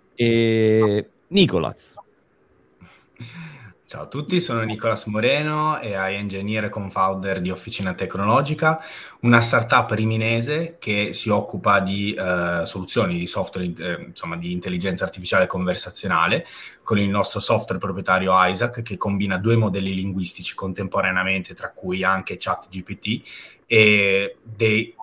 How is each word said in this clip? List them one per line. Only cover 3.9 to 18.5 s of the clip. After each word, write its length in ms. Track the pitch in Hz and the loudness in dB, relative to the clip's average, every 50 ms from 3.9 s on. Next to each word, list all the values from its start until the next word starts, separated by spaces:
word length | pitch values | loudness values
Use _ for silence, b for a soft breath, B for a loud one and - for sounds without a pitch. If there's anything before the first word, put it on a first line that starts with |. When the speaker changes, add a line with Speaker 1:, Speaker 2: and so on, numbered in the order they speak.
Speaker 2:
Ciao 120 | - - 76 | -12 -12 -12
a 40 | - | -8
tutti, 320 | - 139 147 - 185 175 | -8 -8 -4 0 0 0
sono 220 | - - 120 117 | 2 2 0 0
Nicolas 440 | 110 110 110 104 - 113 110 104 - - | 0 -2 -2 -2 0 0 0 0 -2 -2
Moreno, 680 | 107 107 110 127 135 147 151 151 151 151 151 156 151 | -2 2 2 4 4 2 2 0 0 0 0 0 -2
A 360 | - - 110 101 95 95 95 | -2 -4 -4 -4 -2 -2 -2
I 60 | 98 | -2
engineer 480 | 101 104 101 95 98 98 104 107 110 104 | -4 -4 -6 -6 -4 -4 -2 -2 -2 -2
e 60 | 104 | -4
co-founder 720 | - - 98 95 - 101 95 95 95 95 95 98 95 95 | -4 -6 -8 -4 0 2 2 2 2 0 -2 -2 -2 -2
di 80 | 90 92 | -2 -2
Officina 440 | 92 90 - - - - 101 92 90 | -4 -6 -6 -8 -6 -4 -4 -4 -4
Tecnologica, 840 | - 95 90 - 92 101 104 117 131 147 139 151 - - 160 160 160 B B B B B B B B - | -4 -4 -4 -4 -2 2 4 4 4 2 0 -2 0 2 2 0 0 B B B B B B B B 4
una 180 | 120 120 117 | 6 8 8
startup 500 | 117 - - 120 113 - 139 127 120 - | 8 6 4 2 2 4 2 2 2 2
riminese 840 | 110 104 110 110 110 113 113 113 117 117 117 135 151 160 170 170 - - | 0 0 0 0 0 0 0 0 0 0 0 -2 -2 -4 -4 -6 -10 -10
che 320 | - - 104 104 104 110 | -6 -4 -2 -2 -2 0
si 160 | - - - 110 | -2 -2 0 2
occupa 540 | 104 101 - - - 98 - 110 101 98 | 2 0 0 -2 -6 -2 0 2 2 4
di, 320 | 95 95 98 101 101 104 104 | 2 0 -2 -2 -2 -2 -2
eh, 480 | - 95 90 90 90 87 87 87 85 82 | -2 -2 -2 0 0 0 0 -2 -2 -2
soluzioni 540 | 80 - 95 90 - - 117 107 90 87 85 | -4 -4 -6 -4 0 0 2 2 2 0 -2
di 100 | 87 87 | -2 -4
software, 380 | - 101 92 - - 95 92 | -4 -4 -4 -6 -6 -6 -6
eh, 380 | 90 82 82 82 87 87 - - - | -6 -6 -6 -6 -6 -6 -8 -10 -12
insomma, 300 | - - - 85 85 85 | -12 -10 -8 -8 -8 -8
di 160 | 85 87 90 | -6 -6 -6
intelligenza 500 | 90 - 92 90 87 90 98 90 - 95 | -6 -4 -4 -4 -2 -2 -2 -2 -2 -4
artificiale 420 | 90 - - 90 - - 95 92 | -4 -6 -8 -4 0 2 2 2
conversazionale, 1000 | 90 - 92 90 90 87 - - - - - - 98 87 82 82 87 110 - B B B B B B B B _ | 2 0 -2 -2 -2 -2 -2 -4 -6 -6 -6 -2 0 2 2 2 2 2 0 B B B B B B B B _
con 160 | - 110 101 | -2 0 2
il 100 | 101 98 | 2 2
nostro 320 | 98 104 98 - - 101 | 2 0 0 0 -2 -2
software 400 | - - 120 104 - - 95 92 | 0 2 2 0 0 -2 -4 -4
proprietario 500 | - 95 90 95 92 - 92 92 95 92 92 | -4 -6 -6 -6 0 2 2 2 4 4 4
Isaac, 480 | 92 92 90 | 4 4 4